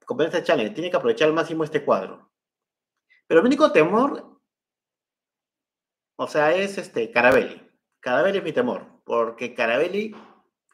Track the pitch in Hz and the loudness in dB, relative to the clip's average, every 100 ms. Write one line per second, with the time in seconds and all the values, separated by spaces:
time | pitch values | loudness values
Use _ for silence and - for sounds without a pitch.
0 | - 123 160 170 160 151 107 107 175 180 | -8 -4 -2 -2 0 0 -2 -6 -4 -2
1 | 117 113 156 160 156 160 156 147 143 98 | 0 2 2 0 -2 -4 -4 -2 0 -2
2 | 92 - _ _ _ _ _ _ _ _ | -2 -14 _ _ _ _ _ _ _ _
3 | _ _ - 165 233 285 302 170 160 220 | _ _ 2 4 4 4 4 4 4 2
4 | 277 - - _ _ _ _ _ _ _ | 0 -4 -14 _ _ _ _ _ _ _
5 | _ _ _ _ _ _ _ _ _ _ | _ _ _ _ _ _ _ _ _ _
6 | _ - 127 156 151 180 196 196 - 131 | _ -10 -6 0 2 0 -2 -6 -8 -6
7 | 113 120 123 131 90 - _ _ _ _ | -4 2 4 4 0 -8 _ _ _ _
8 | 127 131 185 196 165 139 123 95 - _ | -4 0 0 -2 -4 -2 -2 -4 -10 _
9 | - 117 113 113 120 - 113 123 175 202 | -4 -2 -2 -6 -10 -4 -2 0 -2 -4
10 | 220 - - _ _ _ _ | -8 -12 -20 _ _ _ _